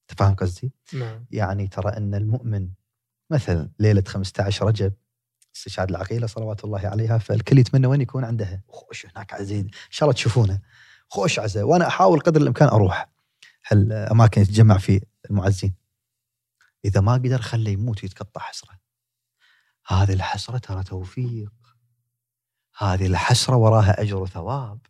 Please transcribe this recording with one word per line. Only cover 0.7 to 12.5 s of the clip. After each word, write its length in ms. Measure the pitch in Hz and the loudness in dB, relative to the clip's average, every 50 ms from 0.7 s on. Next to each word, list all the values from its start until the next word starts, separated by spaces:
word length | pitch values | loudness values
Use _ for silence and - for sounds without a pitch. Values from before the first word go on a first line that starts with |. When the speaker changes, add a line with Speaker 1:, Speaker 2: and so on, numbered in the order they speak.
| _ _ _ _ - | _ _ _ _ -10
Speaker 2:
نعم. 320 | 135 120 113 110 110 120 _ | -10 -10 -10 -12 -16 -18 _
Speaker 1:
يعني، 360 | - 110 95 92 98 101 98 | -8 -6 -6 -4 -4 -6 -6
ترى 300 | 98 - - 95 101 - | -8 -8 -6 -6 -6 -6
أن 180 | 110 104 101 98 | -6 -6 -6 -4
المؤمن 540 | 101 107 107 113 - - 117 104 98 92 92 95 _ _ _ _ _ _ _ _ _ _ _ | -4 -2 -2 -4 -4 -4 -6 -6 -6 -6 -8 -12 _ _ _ _ _ _ _ _ _ _ _
مثلًا 400 | 165 135 - - 87 82 73 - _ - | -4 -4 -2 -2 -4 -4 -4 -8 _ 0
ليلة 240 | 104 107 104 98 92 | 2 4 4 2 0
خمستاش 560 | - - 98 92 92 _ - 104 98 101 - 98 | -2 -6 -8 -8 -6 _ -4 -4 -4 -2 -2 0
رجب، 300 | 104 110 104 101 95 98 _ _ _ _ _ _ _ _ _ _ _ _ | 0 0 0 -2 -4 -4 _ _ _ _ _ _ _ _ _ _ _ _
استشهاد 340 | - - 95 90 - 92 92 | -20 -16 -12 -6 -6 -6 -4
العقيلة 380 | 90 87 92 - 113 120 117 | -4 -6 -6 -6 -4 -4 -4
صلوات 360 | 104 - 113 113 110 104 101 - | -6 -6 -8 -8 -8 -8 -10 -8
الله 240 | 107 104 95 95 | -8 -8 -6 -6
عليها، 300 | 101 101 107 113 110 113 | -4 -4 -2 -2 0 0
فالكل 420 | 113 - - 104 110 - - 135 135 | -2 0 -2 -4 -4 2 6 6 6
يتمنى 280 | 120 - - 135 131 | 6 6 4 2 2
وين 140 | 127 139 143 | 2 2 0
يكون 220 | 131 - - 131 127 | -2 -2 -4 -8 -6
عندها. 380 | 113 117 113 104 90 92 95 - | -4 -4 -6 -6 -6 -8 -12 -14
خوش 380 | _ - - _ _ - - - | _ -20 -20 _ _ -18 -18 -18
هناك 280 | 98 _ 104 98 - - | -18 _ -18 -16 -14 -12
عزيز، 260 | 104 101 98 104 101 | -12 -8 -6 -6 -6
إن 100 | 98 101 - - - _ | -6 -6 -10 -18 -20 _
شاء 180 | - - 160 | -4 0 2
الله 60 | 147 127 | 2 2
تشوفونه. 460 | - - 120 - 123 113 95 95 98 - _ _ _ - _ _ _ _ | 2 0 0 2 2 2 2 0 -4 -8 _ _ _ -20 _ _ _ _
خوش 320 | _ - 202 196 165 - - | _ -6 -2 -2 -2 -2 -2
عزا. 240 | 104 107 92 107 - | -4 -4 -4 -2 2
وأنا 240 | - 165 185 170 | 2 2 2 2
أحاول 320 | 127 - - 185 190 170 147 | 0 2 4 4 6 6 4
قدر 220 | - 175 160 151 | 2 2 4 4
الإمكان 260 | 147 131 | 2 2